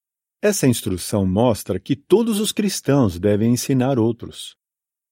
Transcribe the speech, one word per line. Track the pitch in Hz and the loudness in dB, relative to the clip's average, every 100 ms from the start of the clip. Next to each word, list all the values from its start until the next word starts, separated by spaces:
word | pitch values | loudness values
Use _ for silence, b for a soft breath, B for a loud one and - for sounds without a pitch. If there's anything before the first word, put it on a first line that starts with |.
| _ _ _ _ | _ _ _ _
Essa | 208 202 139 | -2 2 2
instrução | 117 107 90 - 107 92 | 0 -2 -6 -4 -2 0
mostra | 92 123 104 - 98 | 2 2 0 -4 -6
que | - 143 | -6 -6
todos | - 202 233 202 | 2 2 2 -2
os | 214 | -2
cristãos | - 208 - - 139 113 87 | -2 -2 -2 0 2 2 0
devem | 101 104 117 | 0 2 2
ensinar | 120 - 135 127 127 | 0 0 0 0 0
outros. | 113 117 87 - - - _ _ _ _ _ | 0 -2 -10 -16 -20 -20 _ _ _ _ _